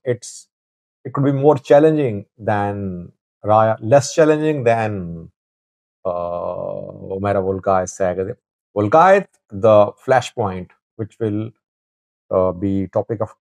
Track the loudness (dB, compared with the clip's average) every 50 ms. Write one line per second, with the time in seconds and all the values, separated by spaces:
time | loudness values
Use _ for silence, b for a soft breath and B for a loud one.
0 | -6 -6 -6 -6 -8 -18 -20 -20 -20 _ _ _ _ _ _ _ _ _ _ _
1 | -14 -8 -4 -2 0 0 0 2 4 2 2 2 2 4 4 6 6 4 2 2
2 | -2 -2 -4 -6 -10 _ _ -10 -4 -4 -2 -2 -2 -4 -4 -6 -8 -8 -8 -10
3 | -14 -16 _ _ _ _ _ _ -2 2 4 4 4 2 0 -2 0 2 2 2
4 | 2 2 2 2 4 4 4 2 0 -2 -2 0 0 0 2 0 0 -4 -4 -6
5 | -8 -10 -12 -14 -16 -20 _ _ _ _ _ _ _ _ _ _ _ _ _ _
6 | -8 -6 -6 -4 -6 -6 -6 -6 -6 -8 -8 -8 -8 -8 -10 -10 -12 -14 -16 -16
7 | -12 -10 -8 -4 -2 -2 -2 -2 -2 -2 -4 -4 -2 0 0 0 -2 -4 -6 -4
8 | -4 -4 -2 -4 -6 -6 -8 _ _ _ _ _ _ _ -4 -2 0 4 4 6
9 | 6 6 6 4 2 _ _ _ _ _ -6 0 4 6 6 6 6 4 0 _
10 | -2 0 0 0 0 -2 -6 -6 -6 -4 -6 -8 -12 -14 _ _ _ _ _ -12
11 | -12 -12 _ -6 -6 -4 -4 -4 -6 -8 -12 _ _ _ _ _ _ _ _ _
12 | _ _ _ _ _ -2 0 0 0 0 -2 -2 -4 -4 -2 -2 -4 -4 -4 -4
13 | -4 -4 -6 -6 -8 -8 -10 _